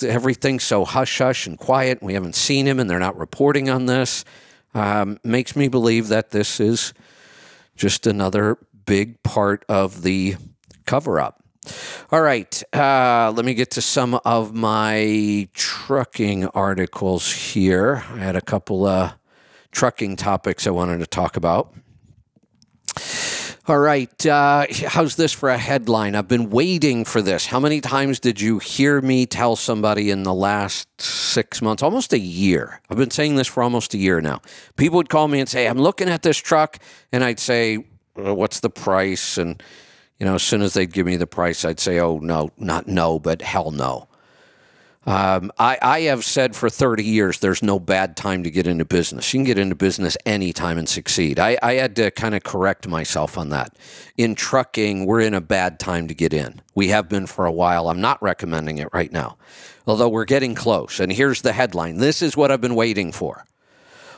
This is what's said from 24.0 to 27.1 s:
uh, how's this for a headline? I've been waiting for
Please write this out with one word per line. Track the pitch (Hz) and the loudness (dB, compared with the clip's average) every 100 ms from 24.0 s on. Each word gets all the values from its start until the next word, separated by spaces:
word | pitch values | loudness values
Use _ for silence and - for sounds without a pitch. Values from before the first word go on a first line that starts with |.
| 123 - 156 | 0 -2 2
uh, | 147 143 143 143 107 - | 4 4 4 2 -4 -2
how's | 170 156 - | 2 2 2
this | 160 | 0
for | - 139 | 2 0
a | 120 | 0
headline? | 117 139 113 113 104 104 | 0 0 2 2 2 -2
I've | 95 | 0
been | 120 110 | 0 2
waiting | 120 175 175 147 120 | 2 2 2 2 2
for | 110 | 0